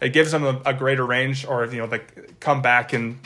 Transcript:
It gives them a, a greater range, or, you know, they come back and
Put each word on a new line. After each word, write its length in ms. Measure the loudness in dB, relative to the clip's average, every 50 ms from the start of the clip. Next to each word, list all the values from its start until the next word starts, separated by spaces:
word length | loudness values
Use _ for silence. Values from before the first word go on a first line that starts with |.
It 120 | -4 2 4
gives 200 | 4 4 4 2
them 100 | 0 0
a, 160 | 0 -2 0 -2
a 80 | -2 -2
greater 320 | 0 0 0 0 0 0
range, 400 | 0 0 0 0 0 -2 -4 -4
or, 180 | -4 -2 -2 -2
you 120 | -2 -4 -6
know, 80 | -6
they 140 | -4 -6 -6 -8 -10 -18 -20 -20 -20 -20 -4
come 220 | 0 0 0 2 2
back 300 | 2 2 2 2 0 -2
and 260 | -4 -4 -4 -8 -10 -12